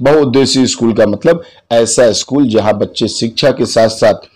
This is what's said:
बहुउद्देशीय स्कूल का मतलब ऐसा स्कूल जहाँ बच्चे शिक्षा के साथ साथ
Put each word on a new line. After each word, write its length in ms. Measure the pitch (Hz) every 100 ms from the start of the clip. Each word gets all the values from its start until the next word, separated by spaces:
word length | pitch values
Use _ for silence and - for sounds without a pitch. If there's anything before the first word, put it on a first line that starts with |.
बहुउद्देशीय 640 | 127 151 139 123 131 135 127
स्कूल 260 | - 117
का 140 | 113 104
मतलब 360 | 104 170 170 - _ -
ऐसा 400 | 117 113 - 120
स्कूल 360 | 101 - 135 135
जहाँ 300 | 107 104 104
बच्चे 300 | 101 - 110
शिक्षा 420 | - 117 - 139
के 160 | 123 117
साथ 220 | - 113
साथ 260 | - 110 90 -